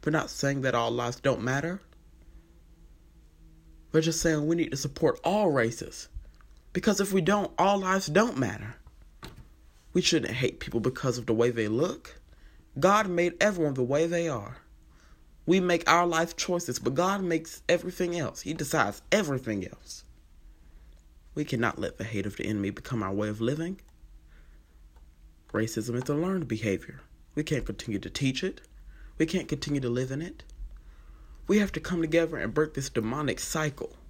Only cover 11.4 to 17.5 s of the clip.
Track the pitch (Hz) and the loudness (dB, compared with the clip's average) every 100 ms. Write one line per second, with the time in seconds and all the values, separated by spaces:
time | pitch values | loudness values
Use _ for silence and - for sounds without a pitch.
11.4 | 120 117 107 110 170 - - - - - | 2 2 0 2 0 -2 -12 -20 -20 -20
12.4 | - - - - 170 208 208 175 175 170 | -20 -20 -14 2 6 6 4 2 0 2
13.4 | 208 185 156 135 123 139 170 170 170 127 | 0 4 0 2 2 2 2 0 -2 -4
14.4 | 101 127 - - - - - - - - | -6 -14 -20 -20 -20 -20 -20 -20 -20 -10
15.4 | - 190 180 170 - 170 175 160 165 - | 4 4 6 2 6 4 6 2 0 -2
16.4 | - 175 156 123 120 139 185 202 185 165 | -2 -2 -2 -2 -2 2 2 2 0 -2
17.4 | 160 | -4